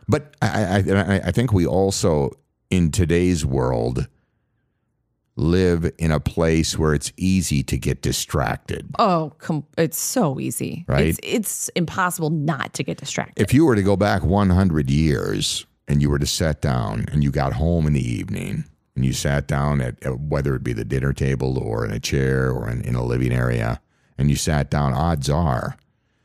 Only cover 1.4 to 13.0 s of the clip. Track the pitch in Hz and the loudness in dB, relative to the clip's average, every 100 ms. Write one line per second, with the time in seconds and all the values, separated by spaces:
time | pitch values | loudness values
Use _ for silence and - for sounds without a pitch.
1.4 | 120 101 78 90 98 - 98 76 67 - | 2 2 2 2 2 2 2 2 0 -4
2.4 | _ _ _ 92 82 71 80 85 90 82 | _ _ _ 2 2 2 2 4 4 2
3.4 | 73 67 64 60 60 62 - _ _ _ | 0 0 0 0 -2 -2 -6 _ _ _
4.4 | _ _ _ _ _ _ _ _ _ - | _ _ _ _ _ _ _ _ _ -2
5.4 | 80 90 92 85 85 - 80 76 - - | 2 4 4 2 -2 0 0 0 0 0
6.4 | 82 80 78 - 78 73 - - 92 95 | 2 2 0 0 2 0 -2 -2 0 2
7.4 | 82 71 - 62 69 64 62 - - 78 | 2 -2 0 -2 -2 -2 -2 -4 -2 -2
8.4 | 55 53 - - - - 220 170 151 - | 0 -4 -8 -12 -8 0 2 2 -2 -8
9.4 | - 151 - - 165 - - 180 156 135 | -6 -4 -4 -2 -2 -2 -4 0 0 -2
10.4 | 131 - - - 175 67 80 - - 233 | -6 -6 -6 -6 -2 2 2 0 -2 -4
11.4 | - - - - 156 190 180 175 151 160 | -4 -6 -6 -4 -4 -2 -2 -2 -2 0
12.4 | 143 135 - - 131 - | -2 -2 -6 -6 -8 -8